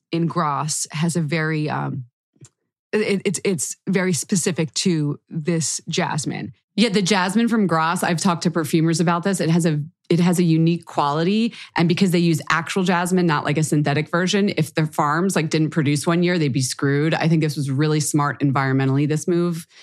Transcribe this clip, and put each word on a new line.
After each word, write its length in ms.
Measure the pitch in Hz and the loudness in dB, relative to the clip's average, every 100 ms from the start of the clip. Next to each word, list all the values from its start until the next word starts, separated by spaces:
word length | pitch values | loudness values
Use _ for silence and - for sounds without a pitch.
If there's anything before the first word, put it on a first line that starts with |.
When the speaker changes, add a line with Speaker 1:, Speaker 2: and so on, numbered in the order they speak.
| _ | _
Speaker 1:
in 140 | 170 165 | -4 -2
Grasse 640 | 185 151 139 151 - - | -2 -2 -2 -4 -6 -6
has 240 | 151 165 170 | -4 -2 -2
a 60 | |
very, 480 | 147 165 156 156 147 | -2 -2 -2 -2 -4
um, 360 | 131 139 131 120 _ _ _ - _ _ _ _ | -4 -6 -8 -12 _ _ _ -20 _ _ _ _
it, 300 | 214 202 190 196 | -2 0 -2 -2
it's, 140 | 170 | -2
it's 320 | 202 175 - - - | -2 -4 -6 -8 -2
very 260 | 190 180 | 0 0
specific 600 | 165 - 185 196 165 156 - | -2 -2 -2 -2 -2 -4 -2
to 440 | 196 165 147 - - | 0 0 -2 -4 -8
this 520 | 160 151 165 - - - | -6 -2 -2 -2 -6 -6
jasmine. 680 | 160 151 156 147 104 92 - _ - | -4 -2 -4 -6 -8 -10 -14 _ -2
Speaker 2:
Yeah, 140 | 233 | 0
the 140 | 196 | 2
jasmine 440 | 180 202 185 208 233 | 2 2 2 0 0
from 200 | 226 185 | 2 2
Grasse, 340 | 160 160 180 | 2 0 0
I've 180 | - 165 | -2 0
talked 220 | 190 165 | 0 0
to 80 | 180 | 0
perfumers 480 | 170 151 170 160 165 | -2 0 2 2 2
about 220 | 175 170 | 2 0
this. 180 | 185 190 | 0 0
It 120 | 160 | 2
has 160 | 170 165 | 2 2
a, 160 | 147 147 - - | 0 -4 -8 0
it 100 | 170 | 2
has 200 | 180 175 | 4 4
a 40 | |
unique 420 | 175 160 165 170 - | 4 4 4 0 -4
quality. 680 | - 143 151 175 214 233 - - - | -2 0 0 0 0 -2 -4 -8 0
And 120 | 170 | 0
because 220 | 180 196 | 2 2
they 100 | 175 | 2
use 220 | 170 156 - | 2 0 0
actual 340 | 160 160 196 | -2 -2 -2
jasmine, 440 | 180 175 175 185 175 | 0 0 2 2 2
not, 180 | 147 - | 0 0
like, 140 | 147 | -2
a 40 | |
synthetic 460 | 151 151 147 143 151 | 0 0 0 -2 -2
version, 420 | 170 180 202 202 - | -2 0 2 0 0
if 160 | 156 | -2
the 140 | - 151 | -2 -2
farms, 480 | - 147 156 190 175 | 0 0 0 0 0
like, 160 | 156 | 0
didn't 180 | 160 151 | 0 0
produce 380 | 165 143 147 175 | 0 0 0 0
one 160 | 170 | 2
year, 160 | 175 180 | 2 2
they'd 120 | 147 | 0
be 120 | 123 | 0
screwed. 500 | 127 - 139 143 156 | -2 -2 0 2 2
I 140 | 156 160 | 2 2
think 140 | 165 | 2
this 140 | 156 151 | 2 -2
was 140 | 139 | -2
really 300 | 135 156 151 | 0 2 0
smart 400 | 151 147 143 - | 0 0 0 0
environmentally, 680 | 143 135 135 135 135 139 147 | 0 2 2 2 2 2 0
this 200 | 151 180 | 0 0
move, 400 | 170 175 165 - - | 0 0 -4 -10 -20